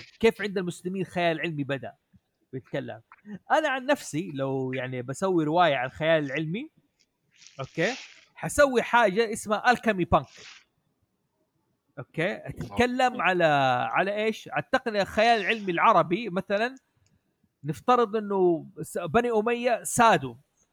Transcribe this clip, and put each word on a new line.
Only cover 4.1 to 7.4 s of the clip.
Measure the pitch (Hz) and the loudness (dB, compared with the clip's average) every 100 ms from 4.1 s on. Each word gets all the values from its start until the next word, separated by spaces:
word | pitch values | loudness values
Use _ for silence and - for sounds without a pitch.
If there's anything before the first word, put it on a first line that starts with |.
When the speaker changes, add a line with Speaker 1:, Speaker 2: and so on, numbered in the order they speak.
| 147 190 | -8 -6
Speaker 1:
لو | 139 135 135 131 | -6 -4 -2 -4
يعني | 127 127 127 | -4 -6 -6
بسوي | 123 - 196 180 151 | -8 -4 0 2 2
رواية | 165 170 135 | 4 4 2
عن | 127 | -4
الخيال | - 156 160 143 | -4 2 2 0
العلمي، | 139 156 196 311 _ _ _ _ _ _ _ | -4 -4 -6 -8 _ _ _ _ _ _ _